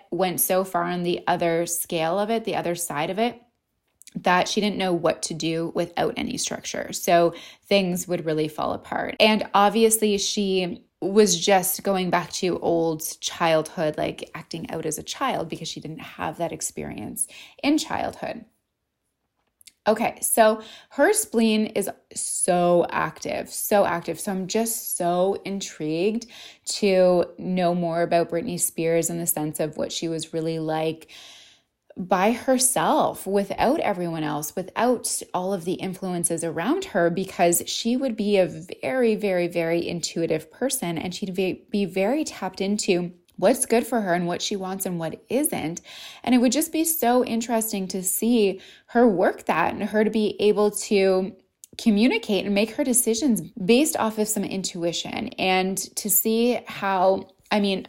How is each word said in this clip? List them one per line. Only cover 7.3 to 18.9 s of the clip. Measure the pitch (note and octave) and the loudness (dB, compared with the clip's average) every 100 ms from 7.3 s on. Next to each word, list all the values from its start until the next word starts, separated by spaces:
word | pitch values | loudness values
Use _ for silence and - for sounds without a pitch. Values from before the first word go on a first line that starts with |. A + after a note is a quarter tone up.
| D#3+ - - _ | 0 -16 -20 _
things | G3+ F#3 F3 F#3 | 2 2 -2 -4
would | F3+ D#3+ | -4 -2
really | D#3 D#3 | -2 -2
fall | - - | -2 -4
apart. | - - - - - | -4 -6 -6 -6 2
And | G#3+ G#3+ - | 4 4 2
obviously | G3 G3+ G3+ A3+ A3 G#3+ G3+ | 4 4 6 4 4 2 0
she | - - G3 F#3+ F3+ - _ _ | 0 -2 0 0 -2 -6 _ _
was | F3 G3 G#3+ F3 | 0 4 6 4
just | F3 G3 F3+ - | 4 4 4 -2
going | - F#3+ F3+ | -2 0 0
back | F3 - | 0 -2
to | - F#3 E3+ | -4 -2 0
old | - E3+ E3 D#3 - - | 0 2 0 -2 -6 -8
childhood, | - - E3+ D#3+ D#3 - D#3 D3+ | -10 -2 2 2 0 -2 -4 -2
like, | D#3 D#3 - D#3+ | -4 -6 -12 -14
acting | E3 F3 E3 | -12 -12 -8
out | E3 D#3 | -8 -6
as | D3+ | -8
a | |
child | - - C#4 F3 E3 | -10 -4 -2 -2 -4
because | D#3 E3 | -8 -10
she | - | -12
didn't | D3+ D#3+ | -12 -14
have | E3 - F3 D#3 | -16 -8 -8 -4
that | E3+ | -6
experience | D#3+ - - D2+ - - - - - - - | -6 -8 -8 -10 -10 -10 -8 -10 -10 -20 -6
in | C#4 D4+ | 2 2
childhood. | - - - - - - - _ _ _ _ | 0 -4 -4 -6 -10 -10 -14 _ _ _ _